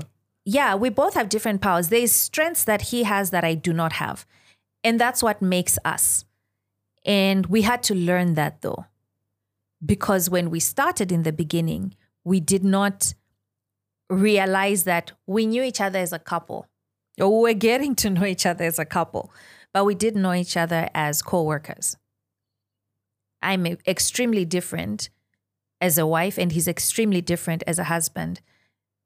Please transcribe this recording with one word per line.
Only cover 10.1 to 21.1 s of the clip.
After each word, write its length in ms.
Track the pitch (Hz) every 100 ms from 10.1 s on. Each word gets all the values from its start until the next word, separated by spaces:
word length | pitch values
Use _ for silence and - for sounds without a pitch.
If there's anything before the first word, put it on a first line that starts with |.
| 190 175
when 200 | 180 170
we 100 | 165
started 520 | - - 311 359 185
in 100 | 170
the 100 | 160
beginning, 600 | 156 151 170 165 160 190 - _ _
we 160 | 175 190
did 240 | 151 196
not 500 | 190 196 202 196 - - _ _ _ _ _ _ _ _ -
realize 760 | 185 214 202 190 190 196 202
that 280 | 185 170 - - -
we 200 | 214 220
knew 160 | 240
each 180 | 262 -
other 180 | 196 190
as 140 | 170
a 60 | 160
couple, 480 | - 170 - - - _ _ _ _ -
or 100 | 196 220
we 80 | 233
were 60 | 214
getting 360 | 226 254 285 247
to 140 | 208
know 140 | 175
each 200 | 196 180 185
other 180 | 165
as 140 | 170 165
a 60 |
couple, 460 | 151 180 165 - - - - - _
but 120 | 196
we 100 | 202
did 220 | 190 220 208
know 160 | 185
each 220 | 180 175 175
other 320 | 165 165 165
as 280 | 156 151